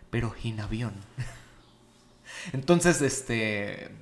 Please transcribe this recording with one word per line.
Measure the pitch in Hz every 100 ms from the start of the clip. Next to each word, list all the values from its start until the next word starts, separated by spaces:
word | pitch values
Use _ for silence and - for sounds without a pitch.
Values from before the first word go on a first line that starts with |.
| -
pero | 117 113 -
sin | 117 107
avión". | 101 110 117 98 101 131
<laughs> | - - - - - _ - _ _ _ - - 175
Entonces, | 135 139 170 175 156
este, | 135 - - 113 110 104 101 - - -